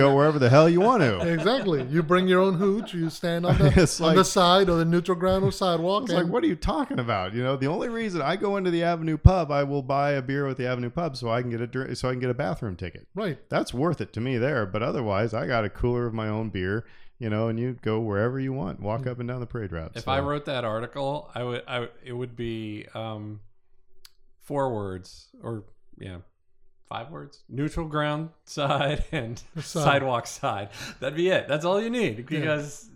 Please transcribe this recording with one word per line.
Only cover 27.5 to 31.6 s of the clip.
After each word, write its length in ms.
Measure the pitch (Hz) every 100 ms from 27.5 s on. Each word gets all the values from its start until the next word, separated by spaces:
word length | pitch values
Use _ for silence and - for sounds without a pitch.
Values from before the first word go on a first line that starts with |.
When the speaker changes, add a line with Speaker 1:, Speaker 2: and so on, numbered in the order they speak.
| 120 147 170 160
Speaker 1:
ground 400 | 151 147 147 160 -
side 580 | - - 143 143 143 147 -
<laughs> 40 |
and 260 | 160 117 117 - 160
Speaker 3:
Side. 60 | 143 165
Speaker 1:
sidewalk 440 | 147 139 135 120 -
side. 420 | - 135 104 107 - - -
That'd 160 | 131 151
be 140 | 180
it. 180 | 160 -
That's 160 | 151